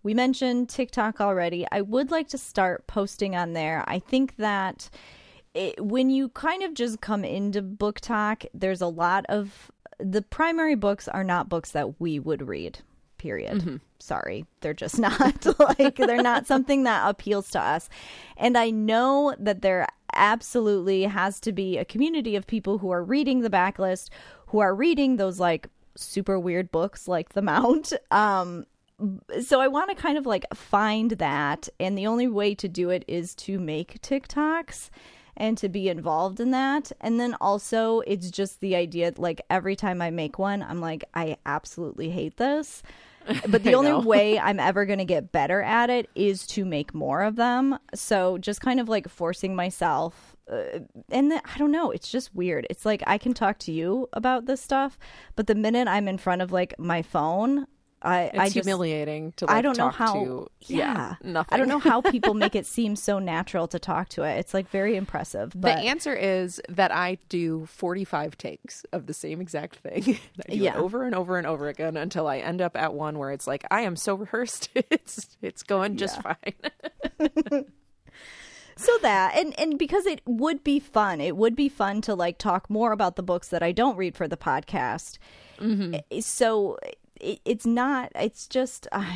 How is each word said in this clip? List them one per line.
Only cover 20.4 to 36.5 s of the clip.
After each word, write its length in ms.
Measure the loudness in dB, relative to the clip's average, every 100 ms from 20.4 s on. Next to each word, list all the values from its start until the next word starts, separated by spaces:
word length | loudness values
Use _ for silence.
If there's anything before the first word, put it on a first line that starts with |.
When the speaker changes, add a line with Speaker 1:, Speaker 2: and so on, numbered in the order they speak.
| 0 0 2 2 2 2
Speaker 1:
has 340 | 2 0 -2 -2
to 120 | -4
be 260 | -2 -2 -2
a 60 |
community 500 | -2 0 0 0 -2
of 120 | -4 -2
people 320 | -4 -2 -2
who 120 | 0
are 140 | -2
reading 360 | 0 0 2 2
the 80 | 4
backlist, 580 | 4 2 2 -2 -2 -6 -20 -20 -20 -2
who 140 | 4
are 140 | 4
reading 420 | 4 2 4 4 2
those, 220 | 0 2
like, 300 | 2 2 -4 _ _
super 440 | -16 -6 -4 0 0
weird 340 | 0 -2 0
books 340 | 0 -2 -4 -4
like 280 | -2 -2
The 80 | -2
Mount. 500 | 2 4 4 4 2 -6 _
Um, 540 | 4 6 2 0 -6 -12 _ _ _ -6 -6 -8 -6
so 180 | 2 4
I 80 | 4
wanna 260 | 2 -2
kind 240 | -2 0 0
of, 80 | 0
like, 180 | -2 -4
find 580 | -12 0 2 4 2 0
that, 560 | 0 0 0 0 -2 -8 _
and 180 | -4 -2
the 100 | 0
only 180 | 0 0
way 280 | 2 0 0
to 120 | -6
do 220 | -2 0
it 140 | 0 -2
is 280 | -6 -6 -10
to 220 | -6 -4
make 420 | -4 -4 -6 -12
TikToks 880 | -4 -4 -2 -2 0 -2 -6 -14 -16 -18 -20 -20 -20 -4
and 200 | -2 0
to 100 | -2
be 200 | -2 -2
involved 520 | -2 -2 0 0 0
in 100 | 0